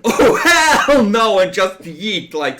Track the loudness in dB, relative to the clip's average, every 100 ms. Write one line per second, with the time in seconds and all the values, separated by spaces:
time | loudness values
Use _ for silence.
0 | -4 2 2 2 2 2 2 0 2 2
1 | 2 0 0 0 0 0 -4 -4 -16 -10
2 | -8 -8 -8 -6 -6